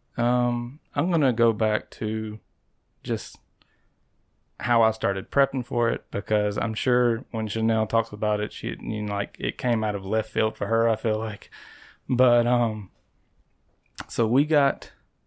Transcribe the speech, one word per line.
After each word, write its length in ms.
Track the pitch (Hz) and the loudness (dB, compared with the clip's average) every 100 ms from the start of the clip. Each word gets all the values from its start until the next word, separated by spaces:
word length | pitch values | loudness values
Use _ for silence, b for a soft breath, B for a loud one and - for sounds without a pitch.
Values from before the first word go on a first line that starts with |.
| _ - | _ -2
um, 640 | 120 123 123 120 120 143 _ | 0 2 2 -2 -4 -10 _
I'm 160 | - 170 | -2 0
gonna 200 | 170 139 | 2 2
go 200 | 113 117 | 4 2
back 360 | 110 110 107 - | 2 0 0 -4
to 500 | - 110 110 110 107 - _ _ _ _ _ | -8 -4 -4 -6 -8 -14 _ _ _ _ _
just 340 | - 113 - - _ _ _ _ _ _ _ _ _ _ _ - | -6 -6 -6 -16 _ _ _ _ _ _ _ _ _ _ _ -10
how 220 | - 117 | 0 4
I 100 | 113 | 4
started 400 | 110 110 95 - | 2 -2 -2 0
prepping 360 | - 139 135 120 | 2 2 0 -2
for 240 | 120 117 | 0 0
it, 160 | - - | 0 -4
because 460 | 104 - 107 104 104 | -8 0 2 2 0
I'm 160 | 117 | -2
sure 540 | 110 131 123 123 117 - | -2 2 4 2 0 -4
when 160 | 113 110 | -6 -4
Chanel 400 | 117 113 110 110 | 0 2 2 2
talks 240 | 113 110 | 0 0
about 300 | 104 107 104 | -2 0 0
it, 140 | 107 | -2
she, 140 | - 117 - | -6 -8 -6
you 220 | 117 107 | -6 -4
know, 100 | 104 | -4
like, 240 | 101 - - | -4 -6 -6
it 200 | 120 - | -6 -4
came 260 | 127 113 | -2 0
out 100 | 110 | 0
of 80 | 101 | -4
left 280 | 95 107 - | -2 -2 -2
field 260 | 110 110 - | -2 -2 -2
for 100 | 101 | -2
her, 200 | 113 117 | 0 0
I 80 | 110 | 0
feel 220 | 113 107 | -2 -2
like. 320 | 110 104 - B B B B B - | -4 -10 -14 B B B B B -4
But, 380 | 123 127 120 117 | 2 4 4 4
um, 420 | 123 117 107 101 _ _ _ _ _ _ _ _ _ _ - - | 2 0 -2 -10 _ _ _ _ _ _ _ _ _ _ -16 -6
so 180 | - 110 | -2 2
we 200 | 127 151 | 2 2
got, 460 | 151 139 - - - _ _ | 2 2 -2 -12 -20 _ _